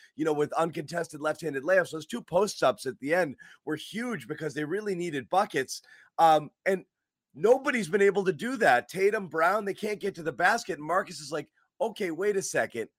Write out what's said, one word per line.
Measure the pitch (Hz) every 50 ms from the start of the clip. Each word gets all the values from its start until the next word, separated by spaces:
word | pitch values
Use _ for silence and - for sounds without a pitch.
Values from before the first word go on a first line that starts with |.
| - _ _
you | - 156
know, | 165 151
with | 147 147 143 -
uncontested | 151 165 165 147 175 151 - 165 170 165 - - 147
left-handed | 143 156 151 - 165 156 139 135 131
layups. | 160 185 190 170 - -
Those | 160 147
two | - - 240 -
post-ups | - 160 180 208 202 - - - 135 123 - -
at | 135 - -
the | 127 139 160
end | 180 180 147 117 - - - - _ _
were | 143 156
huge | 147 - - - 208 240 247 233 160 120
because | 107 151 151 160 151 135
they | 147 151
really | 147 170 202 214 208 190
needed | 170 175 175 143 139 120 -
buckets. | - 185 208 190 - 147 131 - - - - _ - - - _ _ -
Um, | 165 165 156 151 151 - - _ _
and | 185 196 180 - _ _ _ _ _ _ _ _ _ _
nobody's | 135 160 214 254 277 269 294 277 240 202 151
been | 170 208 196
able | 202 185 202 196
to | 180 175
do | 143 - 240 262
that. | 233 220 156 127 120 - -
Tatum, | - 175 190 202 208 220 196 165
Brown, | 143 160 160 175 196 220 214
they | 196 180
can't | - - 214 214 196
get | - 202 -
to | - 151
the | 156 139
basket. | 107 170 185 214 233 - - 175 143
And | 151 151
Marcus | 170 190 202 - 175 135
is | 151 135
like, | 156 156 147 - _ _ _ _ _ _
"Okay, | - 233 202 - 208 175
wait | 160 151 190 208 208
a | 190 180
second. | - - 147 117 110 - 117 110 - _